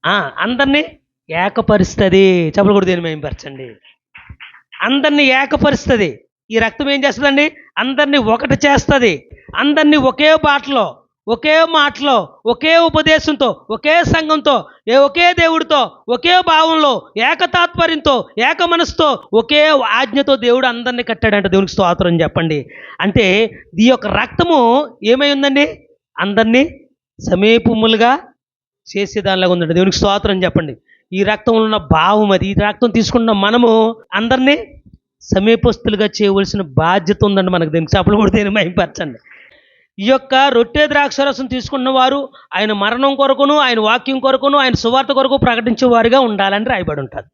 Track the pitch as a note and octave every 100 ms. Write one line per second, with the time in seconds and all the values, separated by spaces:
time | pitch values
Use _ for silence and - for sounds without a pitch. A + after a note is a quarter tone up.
0 | D#3+ G3+ C#3+ - G3 B3 C#4 C#4+ E4 -
1 | _ _ _ D#3+ F#3+ - A3 G#3 F#3 -
2 | G3 F#3+ F#3+ F3+ D#3+ G3+ G3 G3+ F#3 F3
3 | E3+ D#3 C#3+ - D3 C3+ B2+ G#2+ - _
4 | _ - - - - - _ - G3+ C#4
5 | D4 D4 C4+ C4 C#4 D4 D4 C4 - A#3+
6 | F3+ G#2+ _ _ _ A3 A3+ - C#4 C#4
7 | C#4 A#3 C#4+ C#4 D4+ - _ - B3 C4+
8 | D4 C#4 A3 A#3 - C4+ C#4+ C#4 - C#4
9 | A#3+ C#3+ _ - - - C#4 D4+ D4+ D4+
10 | C4 B3 D4+ D#4 D4+ C#4 C#4 C4+ F3+ -
11 | _ _ - A#3 D4+ D#4 E4 D#4+ C#4+ D4
12 | C#4+ A#3+ D#3+ _ A3 A#3+ D#4 E4 E4 D#4+
13 | D#4 D#4 D#4 C#4+ B3+ F3 - A3 D4 E4
14 | E4+ E4 D#4 D#4 D4+ B3 - _ - B3+
15 | C#4 D#4 F4 E4+ E4 D#4+ D#4+ D4 G#3+ -
16 | - A#3+ E4+ F4+ F4+ D#4+ D#4+ D#4+ D4 A3+
17 | - - B3 D#4 F4 F4+ F4 F4 E4 D#4+
18 | D#4+ B3+ - - B3+ D#4+ E4+ E4+ F4 -
19 | D#4 B3 - G#3+ A3+ D4 D4+ D4 A3 A3+
20 | C4 B3 C#4 C4+ A#3+ B3 C4 A#3 A#3+ B3
21 | A#3 A3+ A3 G3+ G3 F#3+ F#3+ - F3+ F3
22 | F3+ E3+ D#3 F3+ E3 D3 B2 - - -
23 | F#3 A#3+ G3 G3 A3+ - - E3 A3+ B3
24 | G#3 G3 B3 - F4 D#4 A#3 B3+ C#4+ -
25 | G#3+ C4 C#4+ C#4 C#4 C4+ C#4+ - _ _
26 | _ - F#3 G3+ A3 A#3+ D#4 - _ _
27 | _ - - F#3 G#3 A3+ A#3 A3 A3 A3
28 | A#3 C#4+ - _ _ _ _ _ - G3
29 | G3+ - G3 F#3+ F#3 F3+ D#3+ E3+ F#3 -
30 | G3+ G3 G3+ F#3+ F3+ - D#3 B2 _ _
31 | _ F#3 G3 G#3 A#3 A3+ A3 G#3+ D3 D#3+
32 | F3 G#3+ G#3 F#3+ F#3+ G3 G#3 G#3 A#3+ A#3
33 | A3 A#3+ A3+ G3+ G3+ A#3 A#3 A3+ A3 A3+
34 | - F#3+ A3+ C4 C4 D4 - - - _
35 | _ _ - F#3+ G#3 A3+ A#3+ G#3+ - G#3
36 | G#3 - G3+ G3 G3 G#3 E3 C3 D#3+ F#3+
37 | E3+ G3+ G#3 G3 F#3 F3+ D#3+ E3 D#3+ G3
38 | F#3 G#3 G#3 A3 G3+ G#3 F3 F3+ E3+ -
39 | D#3+ A2+ _ - - _ _ _ _ -
40 | G3+ C4 C4 C4 C#4 A#3+ A#3 D4 D4+ C#4+
41 | C#4+ - C#4 B3 C4 B3+ - C#4 B3+ C4
42 | B3+ C#4 C4+ - _ F3+ G#3+ G#3 G3+ A#3+
43 | C#4 C4+ C#4 C4+ C#4 D4+ C4 A#3 G#3+ A#3+
44 | B3+ C4 C4 C4 C#4 C#4+ C4 A#3+ A#3 C4
45 | C4+ C4+ C4 C4+ B3+ A#3 A#3 A3+ B3+ A#3
46 | A3+ C4 B3 G3+ G3 G3+ A3+ A3 E3+ D3
47 | C3 - -